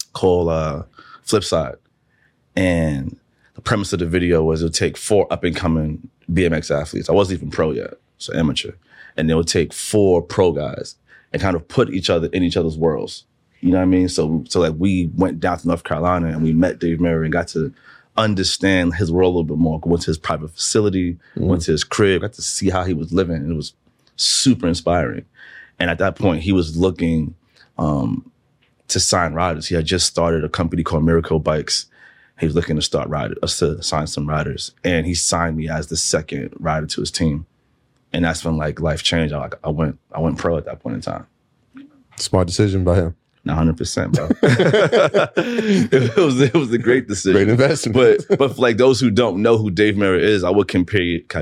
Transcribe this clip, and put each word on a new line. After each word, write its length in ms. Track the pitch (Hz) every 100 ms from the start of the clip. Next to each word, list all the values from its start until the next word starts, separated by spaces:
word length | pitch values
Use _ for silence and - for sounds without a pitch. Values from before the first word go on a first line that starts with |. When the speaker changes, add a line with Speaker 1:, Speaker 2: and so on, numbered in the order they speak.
| -
Speaker 1:
called, 360 | - 95 90 85
uh, 340 | 80 78 73 - - - -
Flipside. 520 | - 107 - 85 69 - _ _ _ _ _ _ _ -
And 600 | 92 85 80 71 67 - _ _ _
the 60 | -
premise 320 | - 113 95
of 80 | 92
the 60 | 85
video 360 | 87 87 85
was 180 | 80 80
it 40 |
would 100 | 82
take 220 | - 87 76
four 360 | - 104 -
up-and-coming 800 | 85 90 80 85 80 78 78 - _ -
B 120 | 87
M 80 | 87
X 160 | 80 -
athletes. 360 | 73 73 - -
I 40 |
wasn't 260 | 90 92 90
even 120 | 76
pro 180 | 76 80
yet, 240 | 64 - - _ _
so 160 | -
amateur. 380 | - 82 - - - _ - - -
And 140 | 80
they 40 |
would 120 | 80 82
take 260 | 95 78
four 480 | - - 107 98 87
pro 300 | 82 - 92
guys 460 | 71 71 - - - _ - _
and 80 | -
kind 140 | 98 85
of 100 | -
put 240 | - 123
each 200 | 95 87
other 180 | 87 82
in 120 | 95
each 120 | 90 92
other's 200 | 82 78
worlds. 460 | 80 73 - - - _ _ _
You 100 | 87
know 60 | 92
what 40 |
I 40 | 92
mean? 220 | 92 90
So, 360 | - 78 80 -
so, 120 | 90
like, 140 | 82 78
we 320 | 95 92 85 80
went 240 | 92 82
down 180 | 92 85
to 80 | 82
North 160 | 85
Carolina 460 | - 78 87 90 82
and 160 | 80
we 80 | 80
met 260 | 80 90 -
Dave 200 | 85 80
Mirra 260 | 85 82
and 80 | 80
got 160 | 85 82
to 240 | 82 76 - - - _ -
understand 800 | 110 98 92 - 98 92 87
his 160 | 82 82
world 240 | 85 92
a 40 | 90
little 180 | 78 76
bit 20 |
more. 220 | 82 80
Went 200 | 82 85
to 80 | 85
his 80 | 78
private 320 | - 80 78
facility, 640 | - - 113 104 95 90 85 _
Speaker 2:
Mm-hmm. 120 | - -
Speaker 1:
went 160 | 90
to 100 | 85
his 100 | 78
crib, 380 | - - 101 90
got 140 | 101
to 80 | -
see 280 | - - 95
how 140 | 90
he 80 | 90
was 180 | 82 80
living. 240 | 85 87 80
And 140 | 71
it 60 | 80
was 160 | 76 - _ _ _
super 540 | - - - 135 120 85
inspiring. 560 | 85 - 87 67 50 - _ - - - _
And 100 | 87
at 80 | 85
that 160 | 95
point, 280 | 82 101 78
he 80 | 87
was 240 | 95 80 80
looking, 580 | 92 82 85 82 78 87 _ _ _ -
um, 520 | 76 71 58 - - _ _ _ _ _ _
to 140 | -
sign 320 | - 95 82
riders. 320 | 80 90 80 -
He 80 |
had 120 | 85 78
just 200 | 90 -
started 380 | - 85 82
a 40 | 76
company 360 | - 85 85
called 200 | 80 82
Miracle 360 | 82 82 80 80
Bikes. 460 | 76 78 73 - - _ - _ _ _
He 80 | 80
was 80 |
looking 220 | 76 82 78
to 60 |
start 260 | - 76 -
riders, 520 | 73 57 50 - -
uh, 140 | 85
to 80 | 76
sign 240 | - 78 78
some 220 | - 73
riders. 420 | 76 73 67 - -
And 200 | - 85
he 100 | 82
signed 420 | 82 - 87 85 78
me 120 | 78
as 200 | 78 87
the 80 | 80
second 580 | - 80 - 71 - -
rider 260 | 80 78 78
to 140 | -
his 100 | -
team. 360 | - 82 73 82 _ _ _ _ _ _
And 120 | -
that's 200 | 85 80
when, 120 | 85 80
like, 220 | 78 71
life 220 | 80 76
changed. 320 | - 85 80
I, 40 | 73
like, 160 | - -
I 60 | 80
went, 280 | 78 78 65 _
I 80 | -
went 180 | 82 65
pro 180 | 87 82
at 80 | -
that 120 | -
point 160 | -
in 60 | 55
time. 260 | - 50 - _ _ _ _ 269 - _ _
Speaker 2:
Smart 320 | - - 92 87
decision 380 | 90 104 95
by 100 | 90
him. 220 | 92 85 - _ _ -
Speaker 1:
A 60 |
hundred 220 | 80 82 80
percent, 360 | - - -
bro. 160 | - - -
<laughs> 40 | 185 120 175 214 175 233 165 196 165 -
It 800 | 233 240 220 196 110 131 120 117
was, 240 | 165 127
it 140 | 135
was 180 | 170 131
a 60 | 117
great 300 | 113 131 -
decision. 240 | 98 95
Speaker 2:
Great 160 | 98 101
investment. 800 | 120 139 151 123 117 120 104 -
Speaker 1:
But, 100 | 196
but 160 | 139
for, 80 | -
like, 140 | 120 107
those 240 | 127 131
who 100 | 127
don't 320 | 104 117 92
know 140 | 113 113
who 120 | 107
Dave 240 | 85 107 101
Mirra 240 | 98 90
is, 240 | 101 104
I 60 | 90
would 180 | 101 92
compare, 520 | 95 90 104 87 85 - 82